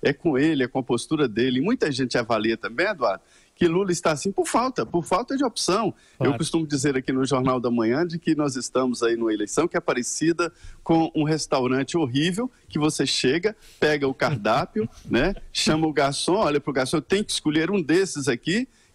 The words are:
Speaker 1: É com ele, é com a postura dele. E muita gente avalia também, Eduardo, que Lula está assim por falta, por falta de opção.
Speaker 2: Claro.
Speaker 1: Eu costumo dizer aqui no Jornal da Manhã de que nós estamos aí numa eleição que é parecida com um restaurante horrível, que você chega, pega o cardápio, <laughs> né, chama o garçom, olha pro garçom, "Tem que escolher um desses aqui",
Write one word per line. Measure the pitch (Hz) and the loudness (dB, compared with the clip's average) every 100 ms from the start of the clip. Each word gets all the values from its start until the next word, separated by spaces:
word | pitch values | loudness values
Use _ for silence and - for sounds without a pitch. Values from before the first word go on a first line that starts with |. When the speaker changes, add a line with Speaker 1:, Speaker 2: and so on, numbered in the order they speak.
Speaker 1:
É | 139 | -2
com | 139 170 131 | 0 0 2
ele, | 156 147 | 2 2
é | 123 | 0
com | 135 | -2
a | |
postura | 127 120 - 156 135 | -2 -2 -2 0 0
dele. | 104 131 127 | 2 0 2
E | |
muita | 170 262 156 | 0 0 0
gente | 127 127 131 | -2 -2 -2
avalia | 113 107 110 113 | 0 0 0 -2
também, | 101 117 190 | -4 -2 -2
Eduardo, | 180 117 95 - _ _ | 0 0 -2 -8 _ _
que | _ 175 | _ 0
Lula | 170 202 | 2 0
está | 175 170 | 0 0
assim | 147 196 | -2 -2
por | 202 330 | -2 0
falta, | 269 254 - | 0 0 -2
por | 214 170 | -4 -4
falta | - 190 254 269 | 0 0 0 -2
de | |
opção. | 269 - - 349 202 - _ - | -2 -2 -2 0 -2 -4 _ -4
Speaker 2:
Claro. | 127 | -2
Speaker 1:
Eu | 143 | 0
costumo | 160 170 156 | -2 -2 0
dizer | 143 143 131 | 0 0 0
aqui | 131 | 0
no | 131 | 0
Jornal | 131 135 127 127 | 0 0 0 0
da | 120 | 0
Manhã | 120 113 131 | 2 2 2
de | 175 165 | 0 -2
que | - | -2
nós | 151 147 127 | 0 0 -2
estamos | - 127 127 117 | -2 0 0 0
aí | 117 | 0
numa | 117 113 | 0 0
eleição | 107 104 - 151 | 0 -2 0 0
que | 175 | -2
é | |
parecida | - 143 120 - 160 165 170 - - - | -2 -2 -4 -2 0 0 -2 -6 -18 -10
com | - 165 160 | 0 2 2
um | 156 | 0
restaurante | 151 156 - 143 123 131 135 170 | 0 0 0 0 2 0 0 -2
horrível, | 143 131 165 185 254 - - | 0 0 0 0 -6 -8 -10
que | 156 | -2
você | 151 - 135 | 0 0 -2
chega, | - 127 160 208 - - - | 0 0 0 -2 -4 -12 -2
pega | 151 151 139 | 0 2 0
o | |
cardápio, | 135 123 117 104 113 185 214 220 - | 0 -2 0 0 0 0 -2 -4 -8
<laughs> | - | -2
né, | 110 160 196 - | 0 0 -2 -8
chama | - - 156 160 | -4 0 2 2
o | |
garçom, | 147 139 139 - 190 | 2 0 0 0 2
olha | 170 147 | 2 0
pro | 156 | 0
garçom, | 131 131 165 | -2 0 -2
"Tem | - 190 | 0 -2
que | - | 0
escolher | - 160 151 160 | -4 0 0 2
um | 202 | 0
desses | 143 170 190 151 139 | 2 2 2 -2 -2
aqui", | 120 - 208 262 _ _ | -2 -2 -2 -2 _ _